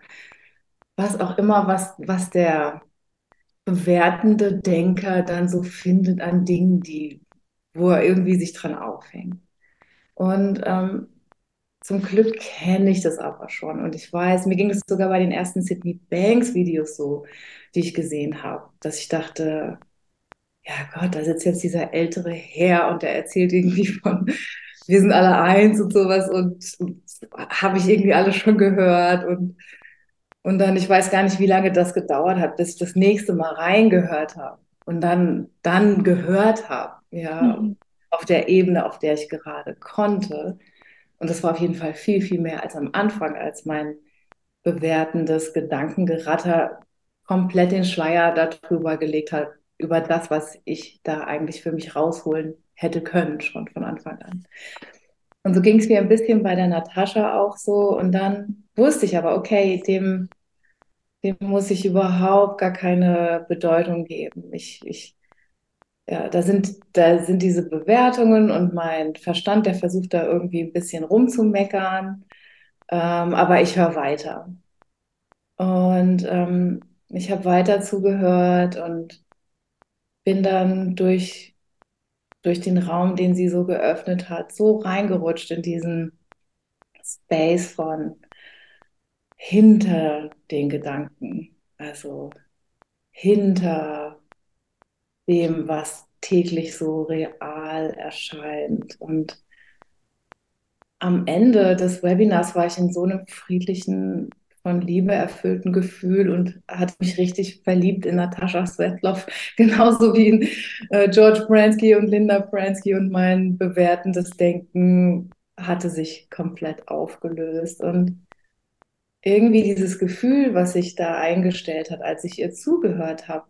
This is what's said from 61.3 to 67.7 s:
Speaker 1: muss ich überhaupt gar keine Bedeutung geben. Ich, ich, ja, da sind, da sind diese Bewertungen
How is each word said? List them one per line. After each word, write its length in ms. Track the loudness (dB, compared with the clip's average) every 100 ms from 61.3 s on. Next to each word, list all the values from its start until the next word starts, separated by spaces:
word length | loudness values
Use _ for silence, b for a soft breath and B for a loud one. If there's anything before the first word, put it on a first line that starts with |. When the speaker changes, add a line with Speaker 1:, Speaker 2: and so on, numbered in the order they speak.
| -6
Speaker 1:
muss 280 | -2 -2 -2
ich 160 | -2 0
überhaupt 760 | 0 2 2 4 4 4 0
gar 100 | -4
keine 760 | -2 0 2 2 2 0 -2 -4
Bedeutung 560 | -4 2 2 2 -4 -6
geben. 480 | -10 -12 -12 -14
Ich, 260 | -14 -16 -16 -14
ich, 320 | -14 -16 _ _ _ _ _ _ _ _ _ -8
ja, 200 | -6 -2
da 120 | 0
sind, 360 | 2 2 0 -6 _
da 260 | 4 6 6
sind 180 | 2 0
diese 260 | 2 0
Bewertungen 840 | -2